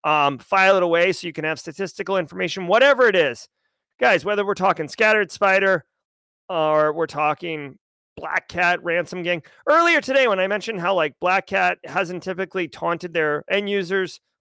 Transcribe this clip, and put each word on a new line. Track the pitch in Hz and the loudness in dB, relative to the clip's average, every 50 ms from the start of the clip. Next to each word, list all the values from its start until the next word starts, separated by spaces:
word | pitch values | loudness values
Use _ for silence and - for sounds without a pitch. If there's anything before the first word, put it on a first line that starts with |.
| - | 0
um, | 156 156 151 143 143 139 | 0 0 2 2 0 0
file | 123 - - 196 190 190 190 196 | -4 -6 -2 2 4 4 6 4
it | 190 180 | 4 4
away | 175 165 170 175 190 | 2 2 2 2 2
so | 175 - - | 0 -2 -6
you | 175 147 | -10 -10
can | - 151 | -6 -6
have | 156 160 - | -6 -6 -6
statistical | - - 151 - 196 180 - - 196 185 196 | -8 -14 -8 -8 -8 -8 -8 -10 -6 -2 -2
information, | 190 165 143 175 185 185 170 - 190 185 | -2 -2 -4 -6 -6 -6 -6 -4 -6 -2
whatever | 175 196 226 262 285 277 240 254 | 2 4 4 6 6 6 6 4
it | 226 196 | 4 6
is. | 185 160 139 120 - - _ _ _ _ _ _ _ _ _ _ _ | 4 2 2 0 -6 -14 _ _ _ _ _ _ _ _ _ _ _
Guys, | 247 240 202 170 143 | 2 2 2 2 0
whether | 196 208 202 202 | -2 -2 0 0
we're | 196 196 | -2 -2
talking | - 185 196 170 - 156 | 0 2 0 0 0 -4
Scattered | 143 - - 220 220 220 214 202 - | -10 -2 0 2 4 4 2 0 -2
Spider | - - 208 196 190 196 196 190 190 165 - _ _ _ _ _ _ _ _ _ _ _ _ _ | -2 0 2 4 4 4 4 2 2 0 -2 _ _ _ _ _ _ _ _ _ _ _ _ _
or | 185 165 156 156 156 151 151 151 151 | -2 -2 0 2 2 2 2 2 0
we're | 165 165 | -2 -4
talking | 151 - 147 151 151 147 _ 180 170 160 151 143 135 131 _ _ _ _ _ _ _ _ | -4 -2 -2 -2 -2 -2 _ -6 -10 -8 -8 -10 -14 -16 _ _ _ _ _ _ _ _
Black | - - 156 185 185 _ | -14 -10 -4 -4 -4 _
Cat, | _ - 175 180 175 180 175 175 | _ -4 0 0 0 0 0 -2
Ransom | 170 165 175 170 - - 180 170 | -4 -4 -4 -4 -6 -8 -8 -4
Gang. | 170 175 165 - - _ _ _ | -4 -4 -6 -6 -16 _ _ _
Earlier | - 294 330 339 339 339 302 | 2 2 4 4 4 4 2
today, | - - 269 269 262 | 0 2 2 2 2
when | 240 202 185 | 2 2 0
I | 185 | 0
mentioned | 190 202 208 - 226 226 190 | -2 -2 -4 -4 -6 -8 -4
how, | 170 180 196 | -2 0 0
like, | 180 156 151 123 _ | 0 0 -2 -4 _
Black | 165 180 185 190 180 | -2 0 0 0 -2
Cat | - 196 190 185 180 180 _ - | -2 -2 0 0 0 -2 _ -10
hasn't | 151 139 180 180 165 185 170 | -6 -4 -4 -4 -4 -6 -10
typically | - 185 185 170 190 170 - 190 180 | -8 -8 -6 -6 -8 -6 -4 -6 -6
taunted | 151 - - - 170 170 165 - 175 160 | -6 -8 -6 -4 -4 -4 -4 -6 -6 -4
their | 165 156 151 147 147 - - | -2 0 0 -2 -4 -4 -2
end | - 202 208 202 | -4 -2 -2 -2
users | 202 202 185 165 190 196 185 160 - - _ _ _ _ | -4 -4 -4 -2 -2 -4 -4 -4 -8 -18 _ _ _ _